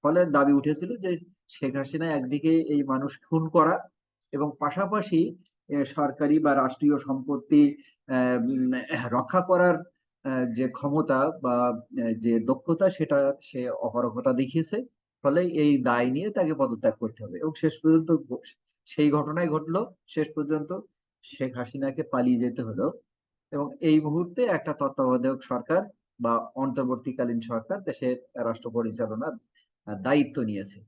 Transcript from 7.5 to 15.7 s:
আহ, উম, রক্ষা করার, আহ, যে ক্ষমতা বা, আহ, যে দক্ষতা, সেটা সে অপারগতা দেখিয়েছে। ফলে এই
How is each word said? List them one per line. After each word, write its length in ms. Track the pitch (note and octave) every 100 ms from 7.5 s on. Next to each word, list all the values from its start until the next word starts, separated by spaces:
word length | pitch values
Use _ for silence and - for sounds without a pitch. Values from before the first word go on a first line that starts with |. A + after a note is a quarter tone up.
| D3 C#3+ C#3+ - _ -
আহ, 360 | C3 B2+ B2
উম, 280 | A#2+ C3 B2+ B2+ B2 A2+ A#2+
রক্ষা 300 | B2 - F#3
করার, 340 | F3+ F3+ F3+ D#3+ - _ _ _
আহ, 300 | C#3 C3 B2
যে 160 | A#2 B2+
ক্ষমতা 600 | B2+ C#3+ D3+ D3+ C3 D3 D#3+
বা, 260 | B2+ B2 B2
আহ, 440 | A2+ - B2+ A#2 A2+
যে 220 | A2+ A2+
দক্ষতা, 500 | A#2 C3+ - E3 F#3+
সেটা 440 | F#3 D#3 C#3+ C#3 C#3
সে 280 | - B2+ B2
অপারগতা 640 | - A#2 A#2 A#2+ A2+ B2+
দেখিয়েছে। 520 | B2 C3+ E3 D#3+ G#3 B3+ _ _ _
ফলে 220 | C#3+ D#3
এই 400 | F3+ D3+ D3